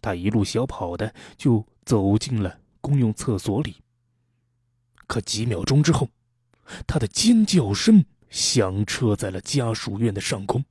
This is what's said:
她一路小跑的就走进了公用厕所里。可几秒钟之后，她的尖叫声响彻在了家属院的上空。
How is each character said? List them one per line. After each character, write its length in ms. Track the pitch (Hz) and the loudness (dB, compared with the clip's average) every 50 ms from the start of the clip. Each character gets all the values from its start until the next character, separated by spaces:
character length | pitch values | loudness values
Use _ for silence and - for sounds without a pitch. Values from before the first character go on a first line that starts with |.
她 140 | - 120 98 | -4 -6 -6
一 160 | 90 87 101 | -2 -2 0
路 120 | 107 113 101 | 2 2 0
小 240 | - - 113 123 | 0 0 -4 -4
跑 300 | 131 - - 101 87 87 | -4 -6 -8 -8 -8 -6
的 180 | 87 107 107 - - - - - | -6 -6 -8 -8 -12 -20 -20 -20
就 280 | _ - 147 120 110 104 _ _ _ _ | _ 0 2 2 2 0 _ _ _ _
走 320 | - 127 110 95 98 101 | 0 0 2 4 2 2
进 260 | 110 - - 127 110 101 | 2 0 -2 -4 -4 -4
了 160 | 90 - - _ _ _ _ | -4 -6 -10 _ _ _ _
公 180 | _ 135 143 143 | _ -2 0 2
用 140 | 123 110 104 | 2 0 -2
厕 260 | - - - 110 95 | -2 -4 -4 -4 -4
所 240 | - - 101 113 151 | -2 -2 -2 -2 -4
里。 200 | - - _ _ _ _ _ _ _ _ _ _ _ _ _ _ _ _ _ _ _ _ _ _ _ _ _ - | -6 -8 _ _ _ _ _ _ _ _ _ _ _ _ _ _ _ _ _ _ _ _ _ _ _ _ _ -16
可 140 | _ - 117 | _ -8 -8
几 240 | 101 - - 104 113 | -6 -6 -6 -4 -4
秒 180 | 120 110 85 - | -4 -4 -4 -2
钟 200 | - 135 143 151 | 0 2 2 4
之 100 | 160 160 | 4 2
后， 160 | - 143 - _ _ _ _ _ _ _ _ _ _ _ - - - - | 0 0 -4 _ _ _ _ _ _ _ _ _ _ _ -20 -16 -16 -8
她 120 | - - 160 | -4 -2 -2
的 80 | 113 | -2
尖 380 | - _ - - 220 247 226 214 | -2 _ 0 4 4 6 6 4
叫 300 | - - 180 127 101 101 | 4 4 2 2 2 -2
声 300 | - - - 220 208 160 _ _ _ _ _ | 0 4 8 8 8 8 _ _ _ _ _
响 540 | - - - - - 127 104 95 95 101 107 | -8 -4 -4 0 2 2 0 0 0 -2 -2
彻 280 | - - - 131 113 104 | -2 -2 -2 0 0 0
在 160 | 98 - 98 | 0 -2 -6
了 100 | 92 92 - | -8 -8 -8
家 320 | - - 143 123 117 113 | -4 -2 -2 0 -2 -4
属 240 | - - - 101 101 | -4 -6 -8 -4 -2
院 140 | 117 113 98 | -2 0 0
的 80 | 101 | -2
上 260 | 95 - - 98 98 | -4 -4 -6 -6 -4
空。 180 | 98 - 120 139 _ | -4 -4 -4 -4 _